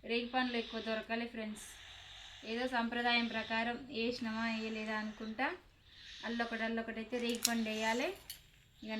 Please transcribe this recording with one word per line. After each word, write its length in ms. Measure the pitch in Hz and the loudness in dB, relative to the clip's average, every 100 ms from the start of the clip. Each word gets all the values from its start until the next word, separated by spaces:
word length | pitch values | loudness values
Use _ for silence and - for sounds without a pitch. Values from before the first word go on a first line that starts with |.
| 226 | 2
రేగి 180 | 233 240 | 2 4
పండ్లు 240 | 254 254 240 | 2 4 2
ఎక్కువ 200 | 220 226 220 | 0 -2 0
దొరకాలి 400 | 220 220 226 233 | -2 0 -2 -2
ఫ్రెండ్స్. 340 | 226 214 214 - - - - - - - - 220 | -4 -6 -6 -10 -14 -16 -16 -16 -16 -16 -12 -4
ఏదో 140 | 233 254 254 | 0 2 2
సంప్రదాయం 520 | 233 240 240 240 233 226 | 2 4 6 6 4 0
ప్రకారం 420 | 220 226 233 240 - 220 | 0 2 2 -2 -4 0
వేసినామా 480 | 233 247 226 220 226 | 2 2 -2 0 0
వేయలేదా 420 | 226 220 220 214 214 | 0 -2 -2 0 -2
అనుకుంటా. 460 | 214 214 220 220 277 359 - - - - - - 220 | -2 -6 -6 0 -2 -2 -12 -20 -20 -18 -16 -8 -4
అల్లొకటి 360 | 233 226 226 226 | 0 0 0 0
అల్లొకటి 320 | 226 226 220 | 0 -2 -4
అయితే 140 | 214 247 233 | -2 0 2
రేగి 160 | 226 233 | 4 4
పండు 220 | 233 220 | 4 2
వేయాలి, 340 | 214 220 233 311 381 - - - - - - | 2 2 4 2 -2 -12 -16 -16 -20 -20 -12
ఇక 80 | 220 | -6